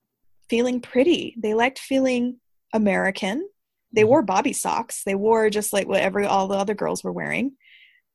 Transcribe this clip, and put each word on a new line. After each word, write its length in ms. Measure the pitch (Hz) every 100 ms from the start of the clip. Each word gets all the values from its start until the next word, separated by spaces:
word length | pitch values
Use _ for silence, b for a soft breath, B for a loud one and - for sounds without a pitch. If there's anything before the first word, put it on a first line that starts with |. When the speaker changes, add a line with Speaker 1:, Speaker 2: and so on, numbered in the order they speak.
| _ _ _ _ -
Speaker 1:
feeling 320 | 233 247 247
pretty. 540 | - 247 302 320 - 233
They 160 | 214
liked 280 | 220 247 269
feeling 580 | - 269 262 247 247 247 _ _ _
American. 760 | 220 208 185 185 190 190 254 403 _ _ _ _
They 100 | 220
Speaker 2:
Mm-hmm. 60 | 214
Speaker 1:
wore 140 | 294
bobby 300 | 196 190 240
socks. 500 | - - 78 233 -
They 140 | - 196
wore 340 | 214 226 220
just 220 | 208 208
like 160 | 202 -
what 120 | 190
every, 240 | 190 196 202
all 200 | 196 190
the 80 | 196
other 180 | 196
girls 280 | 208 160 180
were 80 | 190
wearing. 460 | 175 147 160 262 - b b b b _